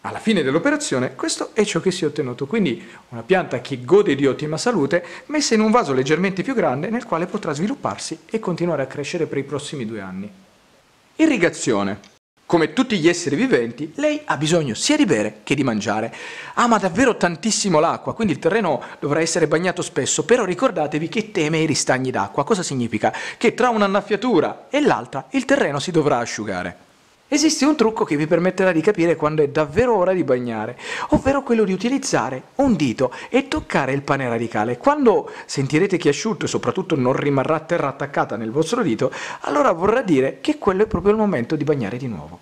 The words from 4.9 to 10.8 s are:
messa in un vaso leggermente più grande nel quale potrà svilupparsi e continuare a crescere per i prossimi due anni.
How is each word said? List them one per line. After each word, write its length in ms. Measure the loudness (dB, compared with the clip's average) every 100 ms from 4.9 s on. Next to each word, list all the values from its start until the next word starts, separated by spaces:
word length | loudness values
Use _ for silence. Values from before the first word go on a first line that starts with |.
| 0 -4 -18 -4
messa 260 | -2 2
in 80 | 2
un 80 | 4
vaso 240 | 2 2
leggermente 480 | 0 2 2 0 -2
più 140 | -4 0
grande 340 | 0 0 -4
nel 160 | -6 -4
quale 220 | -4 -4
potrà 260 | -6 -6
svilupparsi 680 | -4 -4 -4 -6 -6 -10 -12 -8
e 100 | -6
continuare 420 | -4 -2 -2 -2
a 60 | -4
crescere 400 | -6 -6 -4 -2
per 100 | -4
i 60 |
prossimi 420 | -4 -8 -8 -8 -8
due 160 | -8
anni. 280 | -10 -10 -12 -16 _ _ _ _